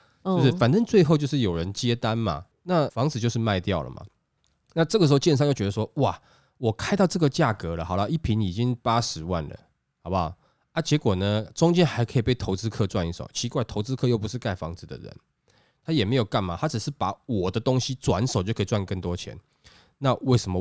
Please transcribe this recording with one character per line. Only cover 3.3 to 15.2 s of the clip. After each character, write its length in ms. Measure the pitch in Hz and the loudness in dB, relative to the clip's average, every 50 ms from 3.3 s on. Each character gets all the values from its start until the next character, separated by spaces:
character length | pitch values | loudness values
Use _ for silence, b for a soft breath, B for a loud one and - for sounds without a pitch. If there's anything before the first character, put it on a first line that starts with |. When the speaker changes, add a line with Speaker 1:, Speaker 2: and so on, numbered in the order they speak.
| - 117 | 0 0
Speaker 2:
卖 200 | 113 110 101 92 | 0 0 0 0
掉 240 | 87 101 92 80 | 0 -2 -2 -2
了 80 | 67 64 | -2 -6
嘛。 140 | 65 - - - _ _ _ _ _ _ _ _ _ _ _ _ - | -10 -14 -18 -20 _ _ _ _ _ _ _ _ _ _ _ _ -2
那 100 | 165 165 | -2 0
这 140 | 160 - 220 | 2 2 4
个 80 | 170 | 4
时 60 | 135 | 6
候 60 | 143 139 | 4 4
建 180 | - 175 147 | 4 4 4
商 100 | 123 147 | 4 4
又 60 | 143 | 2
觉 120 | 135 - 101 | 2 0 0
得 60 | 101 | -2
说 200 | - 113 107 - - | -2 -2 -4 -4 -2
，“哇， 220 | 151 131 98 87 - _ _ _ _ _ _ _ | 0 0 0 0 -4 _ _ _ _ _ _ _
我 160 | - 123 113 | -2 0 0
开 240 | 104 - - - 202 | 0 0 -2 0 2
到 100 | 196 190 | 2 2
这 120 | 165 - 180 | 2 2 2
个 100 | 160 139 | 0 2
价 240 | - - 156 117 | 2 2 2 2
格 240 | 104 - - 82 85 | 0 -2 -4 -6 -4
了， 80 | 82 80 | -4 -4
好 120 | 85 90 | -2 -2
了， 120 | 95 104 - | -2 0 0
一 80 | 165 | -2
坪 260 | 156 - - 104 110 | -2 0 0 0 0
已 80 | 107 90 | 0 0
经 220 | 87 113 120 127 123 | 0 0 0 -2 -2
八 240 | - - 123 113 120 | -2 -2 0 0 0
十 220 | 117 - - 80 | 0 -2 -6 -6
万 240 | 80 87 90 82 76 71 | -4 -4 -4 -4 -4 -6
了， 100 | - - _ _ _ _ _ _ _ _ | -12 -18 _ _ _ _ _ _ _ _
好 60 | - 85 | -8 -4
不 80 | 92 | -2
好？” 180 | 92 82 78 90 _ _ _ _ _ _ _ | -2 -2 -2 -6 _ _ _ _ _ _ _
啊， 80 | - 165 | -6 -4
结 160 | - - 147 | -2 0 0
果 180 | 151 - 117 95 | 2 2 2 0
呢， 300 | 90 98 101 104 107 104 - - | 2 0 0 0 -2 -2 -4 -2
中 200 | - 165 170 170 | 0 2 2 4
间 100 | 175 170 | 4 2
还 180 | 139 - 120 | 2 2 0
可 160 | 117 - - 131 | -2 0 0 0
以 40 | |
被 120 | 110 - - | 0 0 0
投 220 | - - - 95 | -2 -2 -4 -2
资 140 | 95 - 110 | -2 -4 -4
客 160 | - - 104 | -2 -2 -2
赚 200 | 92 - 101 87 | -2 -2 -2 -4
一 60 | 85 | -4
手。 160 | 85 - - - - | -4 -8 -10 -10 -8
奇 120 | - - | -6 -6
怪， 160 | 120 - 143 117 | -4 -4 -4 -4
投 180 | - - 107 | -4 -4 -6
资 120 | 107 123 135 | -4 -4 -4
客 140 | - - 123 | 0 2 2
又 80 | 120 | 2
不 100 | 104 98 | 2 0
是 120 | 92 - 120 | -4 -6 -6
盖 160 | - 113 92 | -4 -4 -4
房 200 | - 80 80 82 | -4 -6 -8 -10
子 120 | - - | -10 -14
的 100 | - - | -16 -14
人， 180 | - - 50 - - | -14 -14 -16 -18 -20